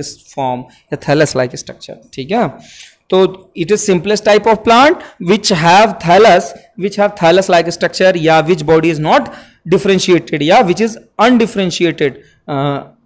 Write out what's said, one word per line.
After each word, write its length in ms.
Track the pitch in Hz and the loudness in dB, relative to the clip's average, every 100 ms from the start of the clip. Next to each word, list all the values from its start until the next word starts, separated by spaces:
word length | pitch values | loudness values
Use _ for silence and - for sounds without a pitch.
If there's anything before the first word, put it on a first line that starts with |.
| 147 | -12
form 500 | - _ - 131 123 127 _ _ | -16 _ -10 -8 -8 -12 _ _
या 20 | 147 | -10
thallus 400 | - 147 151 135 | -4 -2 -2 -2
like 160 | 127 | -6
structure, 420 | - - - - - _ | -8 -18 -20 -20 -20 _
ठीक 180 | - 135 | -16 -6
है। 160 | 220 180 - - - - _ _ | -4 -4 -8 -20 -20 -20 _ _
तो 400 | 185 185 185 _ - | 0 0 -4 _ -10
it 100 | 165 | -4
is 180 | 208 - | -2 0
simplest 360 | 180 180 208 - | -2 -2 -2 0
type 200 | 208 226 | 2 2
of 80 | 214 226 | 0 2
plant 280 | 233 285 359 - - 175 | 4 4 0 -6 -8 -2
which 200 | 214 - | -2 0
have 340 | 180 170 185 220 | 0 2 4 2
thallus, 560 | 190 165 180 220 180 - - _ - 190 | 0 2 4 6 4 0 -10 _ -10 -6
which 140 | 202 | -2
have 120 | 208 208 | -4 0
thallus 260 | 165 180 185 | 2 2 2
like 240 | 175 170 170 | 0 0 -4
structure 360 | 170 - 185 180 | -6 0 0 0
या 300 | 160 160 156 | 2 2 2
which 160 | 170 151 | -2 2
body 260 | 160 160 151 | 2 2 -2
is 60 | |
not 200 | 151 262 233 - - _ - | 0 0 0 -10 -20 _ -4
differentiated 680 | 185 196 190 185 170 165 156 | -2 0 0 2 0 0 -4
या 200 | 147 214 | 2 2
which 200 | 202 175 | 2 0
is 100 | 226 220 - - | -4 -6 -12 0
undifferentiated, 880 | 220 247 226 196 185 - 175 156 147 117 _ _ - | 2 2 0 -2 -6 -4 -4 -2 -4 -4 _ _ -10
अ, 300 | 143 143 139 - _ | -6 -4 -6 -10 _